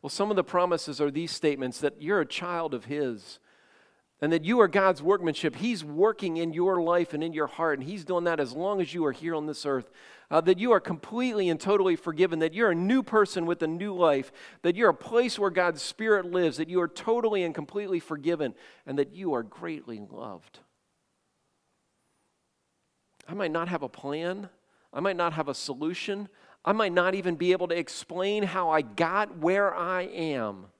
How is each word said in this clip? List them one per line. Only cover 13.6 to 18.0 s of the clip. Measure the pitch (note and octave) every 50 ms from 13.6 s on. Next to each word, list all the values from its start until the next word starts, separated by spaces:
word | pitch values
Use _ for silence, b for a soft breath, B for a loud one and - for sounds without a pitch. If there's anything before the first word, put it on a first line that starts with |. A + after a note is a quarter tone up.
| E3
a |
new | D#3 E3 E3+ F#3+ G#3 F#3+
life, | F3+ F3 D#3+ C#3+ C3+ C3+ - B B B B B B
that | - E3+ F3
you're | G3 A#3+ G3+
a | D#3+
place | - - - A3 A#3 B3 A#3+ - -
where | G3+ G3
God's | E3+ F3+ F3+ F3 E3 D3
Spirit | - - - - A3 A3 G#3 G3+ F3 F3
lives, | F3 F#3 F3 D#3+ -
that | C#3 D#3+ D#3+
you | F3+ F3+
are | E3+
totally | E3 - - - - A3+ A#3+ A3+ A3 G#3+ G3 F3+
and | E3+ D3+
completely | E3 D3+ - - G3+ G#3 F#3+ F#3+
forgiven, | E3+